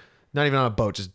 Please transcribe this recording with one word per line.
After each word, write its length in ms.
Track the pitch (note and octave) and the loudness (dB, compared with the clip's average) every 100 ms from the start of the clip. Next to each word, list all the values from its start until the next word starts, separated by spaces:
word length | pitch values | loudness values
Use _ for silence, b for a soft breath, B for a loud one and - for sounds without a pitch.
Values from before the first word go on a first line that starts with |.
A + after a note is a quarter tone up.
| b b b | b b b
not 120 | C#3+ D3 | 0 2
even 120 | C3+ | 2
on 80 | B2 | 0
a 40 | |
boat, 260 | G#2 G#2+ F#2+ | 0 -2 -4
just 140 | F#2 | -12